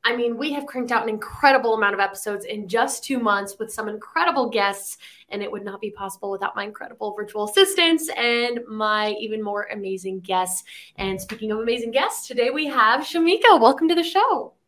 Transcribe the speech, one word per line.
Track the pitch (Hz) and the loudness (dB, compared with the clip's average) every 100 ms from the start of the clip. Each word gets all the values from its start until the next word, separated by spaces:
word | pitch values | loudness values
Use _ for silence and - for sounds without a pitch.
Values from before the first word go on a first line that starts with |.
I | 233 247 | 0 0
mean, | 240 233 | -2 -2
we | 302 | -4
have | 285 | -4
cranked | 285 254 240 | -6 -6 0
out | 233 | 0
an | 226 | 0
incredible | 214 - - 277 269 233 | -6 -8 2 6 6 4
amount | 220 202 | 2 2
of | 196 | 2
episodes | 196 - - 202 | -2 -2 -6 -8
in | 202 214 196 | -8 -10 -2
just | 226 277 - | 0 0 -2
two | - 262 | -4 -2
months | 226 202 202 - | 2 0 -2 -8
with | 220 | -10
some | - 214 | -8 -8
incredible | 214 - 330 339 277 226 | -8 -6 0 0 2 0
guests, | 220 196 196 - - - - _ | 2 0 0 -10 -14 -18 -20 _
and | 202 | -8
it | 202 | -6
would | 202 | -8
not | 202 196 | -10 -10
be | 214 | -10
possible | 202 196 - 202 | -8 -12 -8 -8
without | 196 202 | -4 -4
my | 202 | -4
incredible | 202 208 - - 214 | -8 -10 -16 -8 -8
virtual | 208 208 214 | -6 -8 -6
assistants | 208 285 392 - 339 330 320 - | -2 4 4 4 2 2 0 -2
and | 240 240 240 240 233 | 0 0 0 -4 -8
my | 220 214 214 214 208 | -4 0 2 0 -2
even | 220 220 | -6 -6
more | 214 202 208 | -4 -4 -6
amazing | 208 196 190 190 190 | -8 -6 -6 -6 -8
guests. | 185 185 185 185 - - - - | -2 0 0 -4 -10 -20 -20 -8
And | 196 190 | -6 -6
speaking | - 214 214 | -8 -8 -4
of | 214 | -2
amazing | 226 240 226 | 0 -2 0
guests, | 254 381 - - | 0 0 -4 -8
today | 247 240 | 0 0
we | 285 302 | 0 -2
have | 262 220 254 | 4 4 4
Shamika. | 302 339 330 403 466 339 | 0 2 4 6 8 8
Welcome | 226 277 320 | 8 6 2
to | |
the | 339 | 2
show. | 339 381 494 320 - _ | 2 2 4 2 -4 _